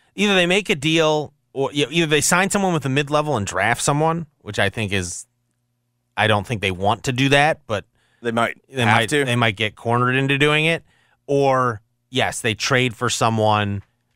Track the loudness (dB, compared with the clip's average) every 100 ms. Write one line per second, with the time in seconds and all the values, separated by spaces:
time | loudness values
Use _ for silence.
0 | _ -4 0 2 2 0 0 -2 0 2
1 | 2 0 -4 _ _ -6 -4 -2 0 0
2 | 2 2 2 0 0 0 0 -2 0 -2
3 | 0 -2 0 -2 -2 -2 0 0 0 0
4 | 0 -2 -8 _ -10 -4 -2 -2 -4 -4
5 | -4 -10 -16 _ _ _ _ _ _ _
6 | _ 0 2 2 -2 -4 -4 -2 -2 -2
7 | -2 0 2 4 2 -2 -6 -8 -8 _
8 | _ _ -4 0 -2 -4 _ 0 2 4
9 | 2 0 0 0 0 0 -6 -4 -2 0
10 | 0 0 0 0 2 2 0 -2 _ _
11 | _ _ -2 2 2 2 0 -2 _ _
12 | _ -2 -2 -2 -4 -2 0 0 0 -2
13 | -4 0 0 2 2 2 0 -6 -10 _
14 | _